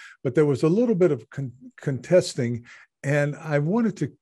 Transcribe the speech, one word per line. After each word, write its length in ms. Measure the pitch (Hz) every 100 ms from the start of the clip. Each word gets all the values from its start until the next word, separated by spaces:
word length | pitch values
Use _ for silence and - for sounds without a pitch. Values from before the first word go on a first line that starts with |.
| - -
but 100 | 135
there 120 | 127 147
was 180 | 135
a 60 | 160
little 260 | 190 247 196
bit 160 | 175
of 180 | 135 -
con-, 220 | - 135 - 254 -
contesting, 880 | - 127 117 180 175 - 120 117 117 - - _
and 320 | 139 147 147 147
I 240 | 156 147
wanted 380 | 147 220 226 -
to 140 | 143 -